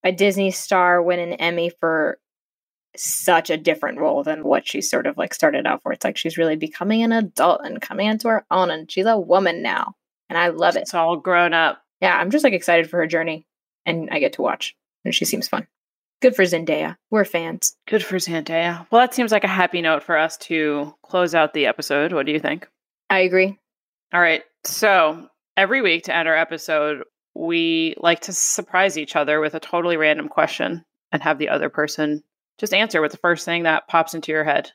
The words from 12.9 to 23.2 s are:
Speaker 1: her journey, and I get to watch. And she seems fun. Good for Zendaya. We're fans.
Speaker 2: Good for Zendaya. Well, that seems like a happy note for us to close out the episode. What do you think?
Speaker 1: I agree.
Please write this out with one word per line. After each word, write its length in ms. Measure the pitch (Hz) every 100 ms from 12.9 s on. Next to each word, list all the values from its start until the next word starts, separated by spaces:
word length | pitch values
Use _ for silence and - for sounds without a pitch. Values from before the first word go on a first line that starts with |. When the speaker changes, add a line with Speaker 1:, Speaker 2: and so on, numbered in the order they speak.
| 175
Speaker 1:
her 120 | 160
journey, 380 | 165 160 160 _ _ _ _ -
and 220 | 165 160
I 100 | 151
get 120 | 143
to 80 | -
watch. 320 | 123 - - _ _ _
And 100 | -
she 120 | - -
seems 240 | - -
fun. 180 | - - _ _ _ _ _
Good 120 | 254
for 100 | 208
Zendaya. 520 | 185 170 165 151 156 180 _
We're 140 | 220 190
fans. 500 | 170 165 170 - _ -
Speaker 2:
Good 160 | 220
for 140 | 180 185
Zendaya. 720 | 175 165 151 165 170 170 175
Well, 100 | 226
that 120 | 247
seems 200 | 247 233
like 100 | 214
a 60 | 196
happy 320 | 190 180 175
note 220 | 165 151
for 140 | - 160
us 200 | 160 -
to 560 | - 160 151 147 147 _
close 320 | _ 185 175 165
out 180 | 151
the 120 | 160 127
episode. 480 | - 147 143 156
What 120 | 170 139
do 60 |
you 80 | 151
think? 300 | - 170 - _ _ _ _
Speaker 1:
I 100 |
agree. 400 | 196